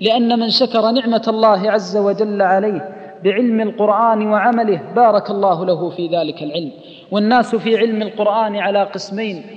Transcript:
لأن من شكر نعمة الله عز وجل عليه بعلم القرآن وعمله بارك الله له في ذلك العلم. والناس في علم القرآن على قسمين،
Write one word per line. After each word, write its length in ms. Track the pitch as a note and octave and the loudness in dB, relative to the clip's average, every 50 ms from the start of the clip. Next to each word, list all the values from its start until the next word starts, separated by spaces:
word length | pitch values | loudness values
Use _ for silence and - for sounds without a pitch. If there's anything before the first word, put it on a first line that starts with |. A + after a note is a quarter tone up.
لأن 380 | - A3+ A3 B3+ A#3 A#3 A#3+ A#3 | -2 0 2 2 2 2 2 0
من 120 | A3+ A3 | 0 0
شكر 400 | G#3+ - C4 A#3+ - A3+ G#3+ A3 | 0 0 0 2 2 0 0 2
نعمة 340 | A#3 C4 A#3+ A3+ A#3 A3 A3+ A3+ | 0 0 0 0 0 0 0 0
الله 420 | A3 A3 A3 A3 G#3 F#3 F#3+ G#3+ | 0 2 4 4 4 4 2 0
عز 260 | G3+ A3 F#3+ F3+ F#3 | 0 0 -2 -2 -2
وجل 460 | G#3 G3+ G3+ G3 G3+ G#3+ G#3+ G#3 G3+ G3 | 0 0 0 0 0 -2 -2 0 0 2
عليه 520 | F3+ F#3+ F#3+ G3+ G#3+ G3+ E3 - - - - - - - - E3+ | 2 2 2 2 0 -2 -4 -6 -8 -14 -16 -18 -18 -18 -4 -2
بعلم 360 | F#3+ G3 G#3 B3 A#3+ A3+ A3 | -2 0 2 0 2 2 0
القرآن 680 | A3 G#3 A3 - G#3 G#3 G#3 G#3 A#3 A#3 A3+ G#3+ G#3+ | 0 -2 -2 0 2 2 2 4 4 2 2 2 0
وعمله 560 | G#3+ G#3+ G#3 F#3+ A#3+ A#3 A#3 A#3 G#3+ G3 D#3+ - - F3 | 0 0 2 2 2 2 2 2 0 0 -2 -2 -4 2
بارك 340 | A#3 A#3+ A3+ G#3 G3+ - - | 4 4 6 6 4 0 -2
الله 340 | G#3 G3+ G3 G3 F3+ E3 F#3 | -4 0 2 2 2 0 0
له 260 | F3+ F3 D#3 F3 E3+ | -2 0 -2 -2 -6
في 160 | D3+ - F3 | -6 -6 -4
ذلك 360 | E3 E3 E3+ D#3+ D3+ D3 - D#3 | -2 -2 -2 -2 -4 -6 -8 -10
العلم. 280 | D3 D3 E3+ E3+ C3+ - - - - - - - - F#3 | -8 -8 -8 -8 -8 -12 -14 -20 -20 -20 -20 -12 -4 -2
والناس 440 | G#3 G#3 G#3+ A#3+ B3 A3+ A#3+ A#3 | 0 2 2 2 2 2 2 -2
في 220 | A3 D#3+ A#3 A3+ A3 | -2 0 0 2 2
علم 240 | A3 A3+ A3 G#3+ G#3+ | 2 0 0 -2 -4
القرآن 540 | G3+ G#3+ - G#3+ G#3 G3+ A3+ A3+ G#3+ G3+ | -6 -4 -2 -2 0 0 0 0 -2 -2
على 260 | G3+ F#3+ G3+ G3+ G3+ G3 | -2 -2 0 0 0 0
قسمين، 600 | - - F#3+ - - G3 G3+ A3+ G#3+ F#3+ E3 - - - | 0 -4 -10 -12 -10 -8 -6 -6 -6 -8 -10 -12 -16 -18